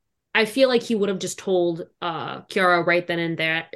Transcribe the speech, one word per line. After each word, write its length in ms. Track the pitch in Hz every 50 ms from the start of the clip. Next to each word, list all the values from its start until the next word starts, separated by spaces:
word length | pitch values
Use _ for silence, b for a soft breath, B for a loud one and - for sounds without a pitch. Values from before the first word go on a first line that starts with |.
| _ _ _ _ _ _ -
I 100 | 214 220
feel 240 | 214 - 269 269 254
like 140 | 247 233 240
he 120 | - 233
would 140 | 202 202 202
have 100 | 196 175
just 200 | 180 185 - -
told, 480 | - 196 190 180 175 175 170 165 175 - _ _
uh, 420 | 180 175 160 151 120 - 131 131 -
Kiara 440 | _ - 202 185 180 175 175 165
right 200 | 170 170 175 175
then 120 | 175 170 170
and 180 | 170 165 165 156
there, 280 | 160 160 160 165 165 - -